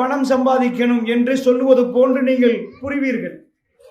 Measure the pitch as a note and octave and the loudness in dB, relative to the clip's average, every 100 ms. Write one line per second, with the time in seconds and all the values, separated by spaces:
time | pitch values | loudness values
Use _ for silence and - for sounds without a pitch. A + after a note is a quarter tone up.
0 | B3+ C#4 C4 C4 B3+ B3+ B3 A#3+ A#3+ A#3+ | -4 -2 0 0 2 0 0 -2 0 0
1 | A3 A#3+ B3 C4+ B3 B3+ C4+ B3+ A#3+ A#3+ | 0 0 0 0 0 0 4 4 4 2
2 | C4 C4 B3+ B3+ A#3+ G#3+ - - C4+ C#4+ | 2 2 0 2 2 0 -6 -12 -8 -4
3 | C4+ A3 F3 - _ _ _ _ - | -4 -4 -8 -14 _ _ _ _ -20